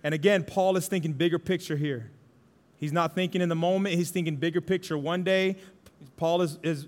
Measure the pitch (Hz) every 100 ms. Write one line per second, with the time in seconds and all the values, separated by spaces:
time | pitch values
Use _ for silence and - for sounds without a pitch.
0 | 147 156 175 196 160 - 190 190 - 190
1 | 160 135 170 165 - 180 - 151 147 127
2 | 113 - - _ _ _ _ _ 151 160
3 | 165 185 180 185 175 165 170 190 196 175
4 | 170 185 165 147 165 170 165 185 185 156
5 | 143 180 180 190 190 190 - - - -
6 | 139 - 165 175 175 147 160 151